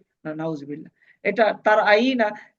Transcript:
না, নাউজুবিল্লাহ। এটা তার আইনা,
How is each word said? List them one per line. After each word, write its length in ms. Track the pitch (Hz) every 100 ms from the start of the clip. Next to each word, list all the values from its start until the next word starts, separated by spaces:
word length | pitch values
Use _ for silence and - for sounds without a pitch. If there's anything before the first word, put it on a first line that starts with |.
| - _
না, 120 | 156 156
নাউজুবিল্লাহ। 560 | 160 156 139 147 180 _ _ _
এটা 300 | 196 202 214 -
তার 160 | 214 214
আইনা, 500 | 196 214 254 254 214 - -